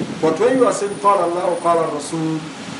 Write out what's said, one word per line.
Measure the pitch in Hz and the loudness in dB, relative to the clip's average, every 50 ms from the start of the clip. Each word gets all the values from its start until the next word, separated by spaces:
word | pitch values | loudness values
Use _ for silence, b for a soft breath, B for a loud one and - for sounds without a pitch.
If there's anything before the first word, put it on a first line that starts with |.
| - - - - | -4 -6 -6 -2
But | 160 156 - 156 | 0 0 2 2
when | 214 247 269 262 | 2 4 4 4
you | 240 202 | 4 4
are | - | 2
saying, | - 208 196 196 - | 0 -2 -4 -4 0
"قال | - 202 196 190 175 170 170 | 2 4 4 4 2 0 0
الله، | 180 185 185 170 170 - | 0 0 0 -2 0 2
قال | 170 170 170 190 - | 2 2 2 2 0
الرسول," | 147 147 139 - 165 165 160 160 160 156 - - - - - - - - | -4 -6 -6 -6 -4 -4 -2 -2 -2 -4 -6 -8 -12 -12 -12 -12 -12 -12